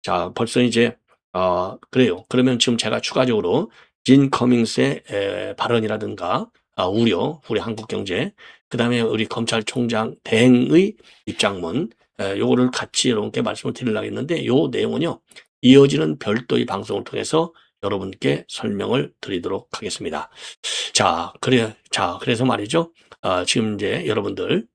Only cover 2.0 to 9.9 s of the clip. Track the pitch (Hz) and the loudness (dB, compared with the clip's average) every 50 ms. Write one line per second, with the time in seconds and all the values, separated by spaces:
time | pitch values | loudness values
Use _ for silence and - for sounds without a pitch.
2 | 127 110 87 87 - _ - 127 127 131 127 113 - - 120 113 - 107 120 113 | 4 4 2 -4 -6 _ 0 2 2 2 2 2 2 0 0 0 0 -2 -2 -2
3 | - - - 127 127 127 117 104 90 87 98 143 196 - _ - - _ _ _ | -4 -2 0 0 2 2 2 2 2 2 2 2 0 -2 _ -20 -20 _ _ _
4 | _ - 131 139 139 135 139 - 131 123 123 120 113 110 - - 131 135 147 - | _ 6 6 8 8 4 2 2 2 4 4 4 2 0 2 0 0 0 0 -4
5 | _ - 107 101 98 98 95 95 98 101 101 - - 113 120 117 110 104 107 107 | _ -6 -4 -2 -2 -2 -4 -4 -8 -8 -6 -6 -2 0 0 0 0 0 -4 -4
6 | 107 104 107 - 90 87 101 151 220 233 _ _ _ _ _ - 95 90 98 113 | -6 -8 -8 -6 -4 -2 -2 -2 -4 -6 _ _ _ _ _ -2 -2 0 2 2
7 | 117 113 90 87 117 143 160 - _ - 117 101 - 113 110 107 107 - 104 98 | 2 2 2 0 -2 -4 -6 -10 _ -6 -4 -4 -4 -6 -8 -10 -8 -8 -8 -6
8 | 101 98 87 101 147 202 _ _ - - - _ _ _ - 123 117 120 123 120 | -6 -4 -4 -4 -4 -6 _ _ -20 -20 -20 _ _ _ -4 -2 0 0 2 0
9 | 117 113 117 110 110 - - 117 113 - - 113 110 - - 127 123 117 | 0 0 0 -2 -2 -4 -4 -4 -4 -2 -2 -2 -4 -4 -4 -2 -2 0